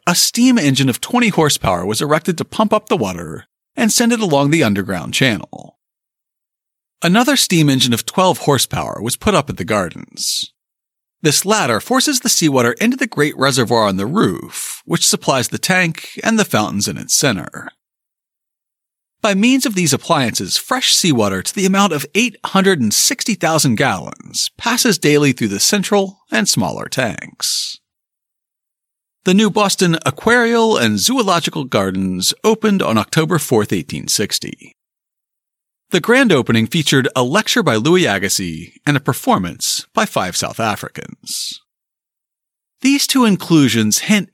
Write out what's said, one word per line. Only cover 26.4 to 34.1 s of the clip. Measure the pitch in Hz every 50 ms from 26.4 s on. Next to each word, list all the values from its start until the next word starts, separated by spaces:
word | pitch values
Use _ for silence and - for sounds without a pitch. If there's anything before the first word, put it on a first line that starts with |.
| 202 -
smaller | - - 95 - 50 50 -
tanks. | - - - 127 107 - - - - - - - - - - - - - - _ _ _ _ _ _ _ _ _ _ _ _ _ _ _ _ _ _ _ _ _ _ _ _ _ _ _ _ -
The | - 185
new | 202 220 208
Boston | - 214 208 190 - - 190 175 165 160 -
Aquarial | 135 - - - 220 240 247 233 233 233 233 226 220 214
and | - 120 110 107 98
Zoological | - - 262 269 214 190 175 165 - 160 - 160 139
Gardens | 117 - 107 95 95 92 95 95 92 92 90 92 - - - -
opened | 220 226 220 - 214 202 185
on | - - 113
October | 107 98 - - 160 160 156 185 151
fourth, | - - 127 107 104 -
eighteen | 110 87 73 - - - -
sixty. | -